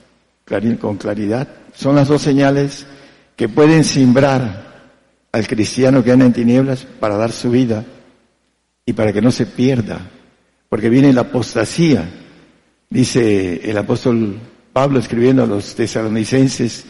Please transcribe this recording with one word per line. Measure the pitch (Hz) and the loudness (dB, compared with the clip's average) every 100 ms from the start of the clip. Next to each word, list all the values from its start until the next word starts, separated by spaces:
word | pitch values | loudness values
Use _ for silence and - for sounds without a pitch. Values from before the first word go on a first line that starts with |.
| _ _ _ _ - | _ _ _ _ -8
clari-, | 101 113 117 | -4 -2 -2
con | 110 98 | -6 -6
claridad. | 107 104 104 120 147 - - | -6 -6 -4 -4 -6 -14 -20
Son | - 135 143 | -6 0 2
las | 139 | 2
dos | 147 | 2
señales | 156 139 139 139 143 - - - - _ _ - | 2 2 2 0 -2 -6 -18 -20 -20 _ _ -6
que | 113 | -2
pueden | 156 151 160 | 2 4 4
simbrar | 139 139 127 127 143 131 117 95 - - _ _ _ _ _ | 2 2 4 4 2 0 -4 -8 -16 -20 _ _ _ _ _
al | 113 104 | -6 -4
cristiano | 113 101 - 127 135 | -4 -4 0 2 4
que | 117 | 4
anda | 127 127 | 4 4
en | |
tinieblas | 120 117 127 135 131 - - | 4 2 2 0 -4 -10 -6
para | 110 101 | -4 -2
dar | 113 | -2
su | - 123 | -4 -2
vida | 123 123 107 110 - _ _ _ _ _ _ _ _ - | 0 0 -2 -8 -18 _ _ _ _ _ _ _ _ -6
y | |
para | 117 110 | -2 -2
que | 101 | 0
no | 120 | 0
se | - 110 | 0 -4
pierda, | - 127 127 98 87 92 - _ _ _ _ _ | -2 0 0 -4 -8 -12 -20 _ _ _ _ _
porque | 107 113 | -4 2
viene | 127 143 | 4 4
la | 127 | 4
apostasía. | - 123 - 117 104 - 165 113 85 - - - _ _ _ _ _ | 0 -4 -4 -4 -4 0 0 0 -2 -14 -20 -20 _ _ _ _ _
Dice | 113 123 135 113 98 92 85 - | -2 0 0 2 0 -2 -4 -4
el | 104 | -4
apóstol | 101 120 131 117 107 110 117 _ _ | -2 -2 0 0 -2 -6 -16 _ _
Pablo | 131 143 131 | -2 0 0
escribiendo | - 117 123 131 | -2 0 2 2
a | 117 | 0
los | 101 - | -2 -6
tesalonicenses: | - 113 113 110 110 107 131 135 - 117 - | -6 -6 -4 -4 -4 0 2 2 0 -6 -6